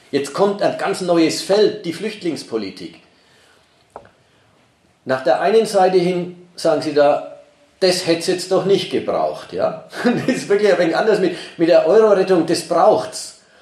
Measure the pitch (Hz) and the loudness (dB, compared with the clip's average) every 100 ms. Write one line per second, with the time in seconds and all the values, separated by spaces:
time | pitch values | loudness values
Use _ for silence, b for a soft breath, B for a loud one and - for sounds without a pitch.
0 | b 143 139 - 202 196 165 - 175 190 | b -6 -4 -2 -2 0 -2 -2 -6 -4
1 | 180 170 160 - - 202 202 - 175 160 | 0 2 2 0 0 2 2 0 -8 -8
2 | 208 - 175 135 - 113 98 90 85 - | -10 -8 -8 -8 -6 -6 -6 -12 -16 -18
3 | _ b b b b b b b _ - | _ b b b b b b b _ -20
4 | - _ _ _ _ _ _ _ _ _ | -20 _ _ _ _ _ _ _ _ _
5 | - 131 - - 180 220 220 196 185 180 | -6 -4 0 0 2 2 2 2 2 2
6 | 175 180 175 - - - 160 151 151 143 | 0 -2 -6 -12 -20 -4 -2 0 0 2
7 | 143 131 - - - _ _ - 185 - | 2 2 -4 -16 -20 _ _ -2 0 0
8 | 170 165 - 175 - 185 175 196 - 123 | 0 -2 -2 -4 -2 -2 2 0 0 -4
9 | - 82 78 76 - 90 - - - - | -2 -2 -2 -6 -10 -4 -4 -4 -12 -4
10 | 240 190 131 - - 202 208 175 170 165 | 0 0 -2 -4 0 0 2 2 2 0
11 | 214 190 185 B B B 165 165 160 208 | 0 0 0 B B B 4 4 4 4
12 | 214 196 185 185 160 165 - 165 185 - | 6 4 4 2 2 -2 -2 2 4 4
13 | - - - - b b | 0 -10 -16 -18 b b